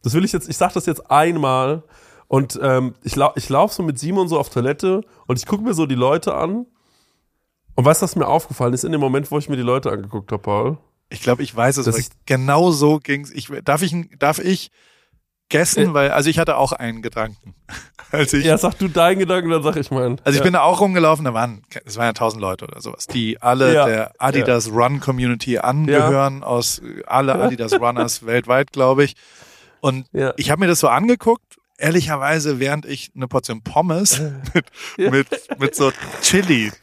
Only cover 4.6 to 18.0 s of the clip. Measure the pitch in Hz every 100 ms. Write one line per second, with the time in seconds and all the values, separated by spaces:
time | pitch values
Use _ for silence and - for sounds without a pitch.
4.6 | 123 156 190 190 - _ - 123 - 208
5.6 | 226 170 151 127 127 160 190 - 165 214
6.6 | 240 _ _ _ _ _ _ _ _ _
7.6 | _ - 127 160 185 - 147 151 - -
8.6 | 123 123 165 156 135 135 143 147 143 135
9.6 | 120 131 - 104 98 107 98 104 - 104
10.6 | 120 156 _ _ _ 123 - 123 139 113
11.6 | 123 135 117 113 123 _ - 131 131 143
12.6 | 180 151 147 151 - 139 143 147 - 139
13.6 | - 151 180 170 170 - 143 180 180 190
14.6 | - _ _ _ _ _ _ _ _ 147
15.6 | 175 - 147 147 139 147 143 156 165 135
16.6 | 135 - 120 113 110 117 110 104 - -
17.6 | - - - -